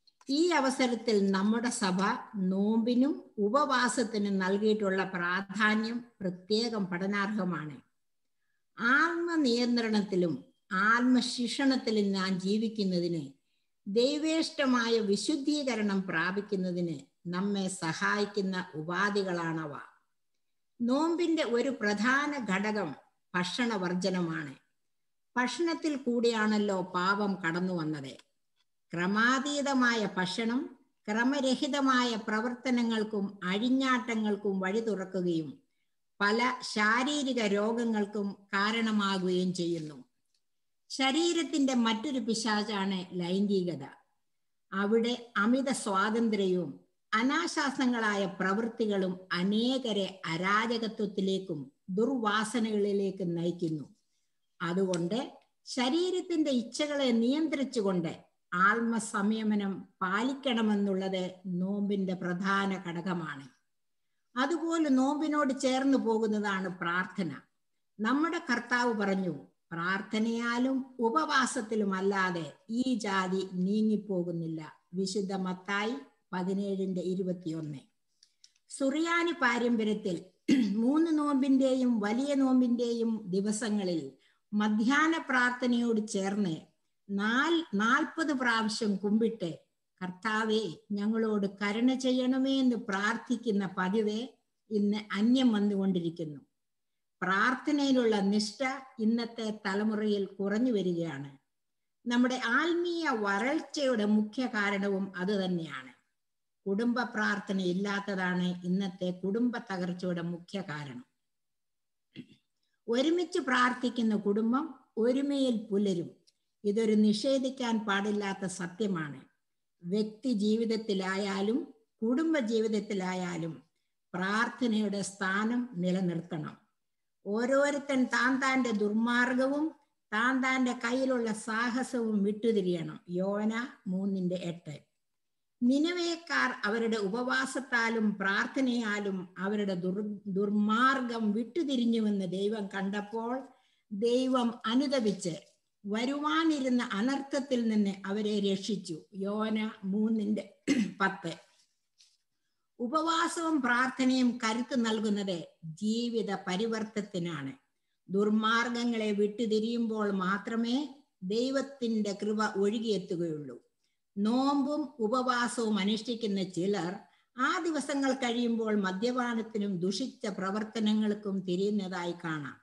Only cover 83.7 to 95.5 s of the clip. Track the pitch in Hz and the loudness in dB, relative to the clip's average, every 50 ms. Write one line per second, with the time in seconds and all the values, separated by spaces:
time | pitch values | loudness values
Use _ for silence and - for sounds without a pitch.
83.7 | 208 208 196 180 175 160 143 135 - - _ _ _ _ _ _ - 208 208 214 | 0 0 0 0 0 -2 -4 -6 -10 -16 _ _ _ _ _ _ 0 0 2 2
84.7 | 214 214 233 214 277 294 311 320 320 330 - - 269 254 247 247 240 - 262 247 | 2 2 4 4 4 4 4 4 2 0 0 0 2 2 2 2 2 0 0 2
85.7 | 240 240 233 240 226 214 214 214 - 202 190 196 202 208 208 180 160 156 - - | 2 2 2 2 2 0 0 -2 -2 -2 -2 0 0 0 0 0 -2 -4 -6 -12
86.7 | _ _ _ _ _ _ _ - 196 196 202 214 233 254 285 320 339 330 330 - | _ _ _ _ _ _ _ -6 -4 -2 0 0 2 2 2 2 2 0 0 0
87.7 | - 196 214 226 254 294 320 - - - 320 294 302 254 262 240 226 226 220 214 | 0 0 2 4 4 2 2 0 -2 -2 -2 -2 0 0 0 0 0 2 0 -2
88.7 | 214 - 233 208 202 185 190 208 208 220 233 220 220 - - 165 151 - - _ | -2 0 0 0 0 0 0 0 2 2 2 2 0 -2 -4 -6 -6 -8 -14 _
89.7 | _ _ _ _ _ _ 185 180 180 - - 220 214 214 226 220 214 220 220 185 | _ _ _ _ _ _ -10 -10 -8 -6 -4 -2 -2 0 0 2 2 0 0 -2
90.7 | 156 - - - 208 202 202 214 220 226 226 220 214 208 196 196 202 - 208 202 | -6 -10 -8 -6 -4 -2 0 0 0 0 0 0 0 0 0 -2 -2 -2 -2 -2
91.7 | 208 226 233 254 262 254 254 254 254 254 254 254 262 262 262 269 269 269 262 254 | 0 2 2 2 2 2 2 0 2 2 2 2 2 2 2 2 2 4 4 4
92.7 | 240 208 - - 190 190 196 208 233 226 - - 254 220 - 240 208 202 196 185 | 2 2 -2 -2 -2 0 0 0 -2 -2 -2 -4 -4 -2 0 0 0 0 0 -2
93.7 | - - 185 185 190 226 214 208 214 220 247 269 - _ _ _ _ _ _ - | -2 -2 0 0 2 2 2 0 0 -4 -6 -8 -12 _ _ _ _ _ _ -4
94.7 | 220 208 208 202 202 214 214 - 190 196 208 233 247 269 262 247 | 0 0 2 2 0 0 -4 -6 -2 2 4 4 6 6 6 4